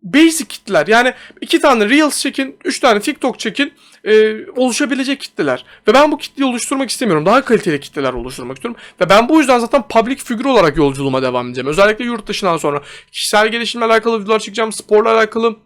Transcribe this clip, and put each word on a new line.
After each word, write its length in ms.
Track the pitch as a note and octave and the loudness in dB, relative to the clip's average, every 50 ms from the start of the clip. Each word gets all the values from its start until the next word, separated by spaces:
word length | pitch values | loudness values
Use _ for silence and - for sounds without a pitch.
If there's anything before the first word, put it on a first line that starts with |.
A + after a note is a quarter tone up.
| - F3+ E3+ | -14 0 2
basic 300 | C#4 D#4+ E4 D#4 - A#3 | 4 4 4 2 0 -8
kitleler. 420 | - - - _ - G3 E3 D3+ | -10 -14 -18 _ -2 0 0 2
Yani 280 | D#3 G#3+ A#3 B3 B3+ A3+ - - - - - | 4 4 4 4 2 -2 -4 -18 -20 -18 -18
iki 200 | - - - D#4+ | -6 -2 -2 2
tane 280 | - D4 C4 A#3 G#3 G#3 | 4 4 4 4 2 2
Reels 320 | B3+ D4 D#4 D4 - - | 2 2 2 2 0 -2
çekin, 360 | - C#4+ C4 - C4+ C4 - _ _ | -6 -6 -4 -4 -6 -6 -8 _ _
üç 160 | - C4 - | -6 -6 0
tane 200 | - C4 A3+ G#3 | 2 2 2 2
TikTok 380 | G3+ - D4+ - - - G#3 - | 0 -4 -6 -4 -4 -4 -4 -4
çekin, 340 | - A3+ F3 - C#4+ D4+ _ _ _ _ _ _ _ | -8 -8 -4 -4 -4 -6 _ _ _ _ _ _ _
e, 300 | - G#3+ A3 G#3+ A3 G#3+ A3 - - - | 2 4 4 4 4 0 -4 -12 -10 -4
oluşabilecek 640 | B3+ B3+ B3+ A3 - C#4+ A3+ C#4 B3+ C4 B3 C#4 - | -2 -2 0 0 -2 -2 -2 -2 -4 -2 -4 -4 -6
kitleler. 440 | - - _ - F3+ C#3+ B2+ B2 - _ - _ _ - | -8 -16 _ -4 -2 -2 -2 -4 -6 _ -20 _ _ 4
Ve 60 | G#3+ | 4
ben 180 | C4 D4 D#4 D#4 | 6 6 4 2
bu 60 | - | -2
kitleyi 320 | - - _ - C#4 C4 | -8 -14 _ -4 -4 -2
oluşturmak 400 | A#3+ A#3+ - - C#4+ C4+ C4+ A#3 | -2 -4 -6 -4 -4 -4 -4 -4
istemiyorum. 360 | - - C4+ A3+ E3+ D#3 D3+ | -4 -2 0 0 0 2 2
Daha 180 | F3 G#3+ C4 C4 | 4 2 2 2
kaliteli 360 | - A#3+ G#3 - F#3 D3+ C#3+ | 2 0 0 0 -2 -4 -4
kitleler 320 | C#3+ - _ D#3 C#3 C3 B2 | -6 -10 _ -4 -4 -4 -4
oluşturmak 440 | B2 A#2 B2+ B2 - C3 B2 C3 | -4 -10 -10 -12 -12 -12 -12 -12
istiyorum. 240 | - - A#3+ A#3+ - - - _ _ | -10 -10 -12 -12 -12 -18 -20 _ _
Ve 80 | F#3 D#3+ | 0 2
ben 200 | F#3+ G#3 A#3+ B3 | 4 2 4 4
bu 100 | D#4 D#4+ | 4 2
yüzden 200 | D4+ A#3+ C4 A#3+ | 4 4 2 2
zaten 300 | A#3 A3+ - C#4 A3+ - | 2 0 0 -2 -2 2
public 280 | - A3+ A3+ A#3 C4+ | 0 0 0 0 -4
figür 280 | - - - B3 G#3+ B3 | -8 -6 -8 -8 -4 -2
olarak 320 | C#4 C4 A3+ F#3 D#3+ C#3 | 2 4 4 4 4 2
yolculuğuma 460 | D#3+ D3+ C#3+ C3+ C3 C#3+ C#3 C3 C3+ C3 | 2 2 0 0 -2 -4 -2 -2 0 0
devam 240 | B2+ B2 B2 B2 | 0 -2 -2 -4
edeceğim. 220 | B2 B2 B2+ B2+ C3+ | -4 -8 -6 -6 -4
Özellikle 360 | D3+ D#3+ G3 G#3 G#3+ G#3+ A#3+ | 2 2 2 2 2 -2 -4
yurt 220 | A#3+ A#3+ A3 - | -6 -6 -8 -8
dışından 300 | - G3+ - - F#3+ E3 | -8 -8 -4 -2 -2 -2
sonra 260 | D#3+ - D#3 C#3+ C#3+ C#3 - - - - _ _ | 0 -2 -4 -4 -4 -8 -10 -20 -20 -20 _ _
kişisel 360 | - - - - G#3 G#3+ A3+ | -8 -8 0 2 2 2 2
gelişimle 360 | A3+ A#3 A#3 G#3+ - A#3 A3+ | 0 -4 -6 -6 -6 -4 0
alakalı 380 | A3+ A3+ A3+ A3 A#3+ A3+ A3 G3+ | 2 2 2 2 0 -2 -2 -2
videolar 160 | G3 A3 G#3+ | -2 -2 -2
çekeceğim, 340 | G#3+ - G3 - A3+ A3 G#3+ | -2 -6 -4 -4 -4 -4 -4
sporla 420 | - - - G#3+ G#3+ A3 A3+ A3+ | -10 -4 0 2 2 4 4 2
alakalı 420 | A3+ A3 G#3+ - A3+ A3+ A#3 A3 _ _ | 2 2 0 0 -2 -2 -2 -2 _ _